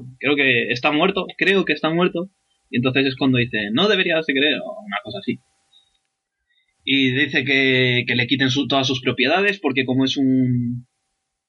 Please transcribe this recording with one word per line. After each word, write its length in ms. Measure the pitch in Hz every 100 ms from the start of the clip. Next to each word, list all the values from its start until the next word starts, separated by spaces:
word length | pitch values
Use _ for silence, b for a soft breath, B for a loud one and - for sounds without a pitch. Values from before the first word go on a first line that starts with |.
| 127 -
creo 180 | 131 143
que 320 | 135 120 110
está 220 | 117 151
muerto, 340 | 147 190 190 175 -
creo 260 | 165 196
que 80 | 165
está 180 | 147 156
muerto". 400 | 160 185 196 190 _ _ _ _
Y 60 | 123
entonces 280 | 131 131 135
es 100 | 127
cuando 220 | 135 127
dice, 320 | 120 107 104
"No 160 | 120 202
deberías 380 | 190 180 160 160
de 80 |
creer", 240 | 135 147 113
o 180 | - -
una 120 | 208 104
cosa 140 | - -
así. 180 | - 127 _ _ _ _ b _ _ _ _ _ _ _ _ _
Y 280 | - 139 131
dice 320 | 127 143 143
que, 600 | 131 135 135 131 127 123 123
que 60 | 120
le 100 | 120
quiten 240 | 135 135
su, 160 | 131 123
todas 200 | 139 127
sus 120 | 127
propiedades, 600 | 131 - 127 175 202 196
porque 240 | 143 135
como 200 | 123 127
es 120 | 131 143
un, 720 | 131 131 127 123 120 123 123 _ _ _ _ _